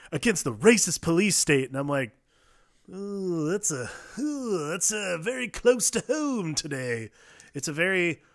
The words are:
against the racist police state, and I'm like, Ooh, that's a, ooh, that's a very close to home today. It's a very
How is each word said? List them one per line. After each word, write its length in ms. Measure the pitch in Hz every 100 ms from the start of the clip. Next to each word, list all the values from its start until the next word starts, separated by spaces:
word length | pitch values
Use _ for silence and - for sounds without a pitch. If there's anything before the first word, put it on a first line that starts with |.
| -
against 320 | 156 - 190
the 100 | -
racist 480 | 110 165 233 - 160
police 340 | - 165 208 -
state, 340 | - 143 131
and 80 | 135
I'm 100 | 143
like, 240 | 143 123 - _ _ _ _ _ _ -
Ooh, 560 | 185 202 202 190 170 151
that's 220 | 196 -
a, 180 | 143 120 - - -
ooh, 500 | 294 285 254 190 147
that's 220 | 180 -
a 260 | 214 196 175
very 260 | 165 254 247
close 440 | - 233 254 -
to 120 | 220 -
home 480 | 302 294 254 175 147
today. 560 | 156 139 127 117 110 - - - -
It's 140 | - 131
a 60 |
very 480 | 151 180 190 175 160 -